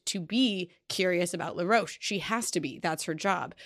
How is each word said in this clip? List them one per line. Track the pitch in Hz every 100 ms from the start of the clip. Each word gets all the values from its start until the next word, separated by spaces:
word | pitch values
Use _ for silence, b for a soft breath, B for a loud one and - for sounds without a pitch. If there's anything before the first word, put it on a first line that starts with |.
| -
to | 196
be | 160 226 254 190 175 b -
curious | - 185 175 180
about | 170 156
LaRoche. | - 175 226 175 -
She | - 202
has | 160 226 226
to | 180
be. | 143 -
That's | 170 160
her | -
job. | 160 202 180 123 B